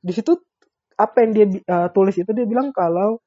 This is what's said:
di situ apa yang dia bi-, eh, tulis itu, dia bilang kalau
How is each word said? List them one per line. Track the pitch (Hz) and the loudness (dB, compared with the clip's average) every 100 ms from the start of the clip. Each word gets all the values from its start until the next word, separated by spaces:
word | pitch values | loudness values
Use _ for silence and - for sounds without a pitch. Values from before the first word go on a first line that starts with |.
di | 180 | -6
situ | 180 226 349 _ _ _ _ _ | -6 0 -2 _ _ _ _ _
apa | - 220 - | -4 0 2
yang | 226 | 2
dia | 220 208 | 4 2
bi-, | 190 | 2
eh, | - 180 175 | -2 -2 0
tulis | 196 190 190 | 2 2 0
itu, | 185 | -4
dia | 220 | -4
bilang | 233 233 277 | -2 -2 -2
kalau | 269 175 175 202 226 | -2 -2 0 -2 -4